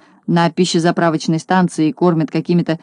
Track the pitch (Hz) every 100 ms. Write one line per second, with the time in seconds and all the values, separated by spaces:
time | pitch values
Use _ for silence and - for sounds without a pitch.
0 | _ _ - 170 170 165 175 180 170 170
1 | 170 156 - 160 - 185 175 - 156 -
2 | 175 165 156 165 - 175 165 160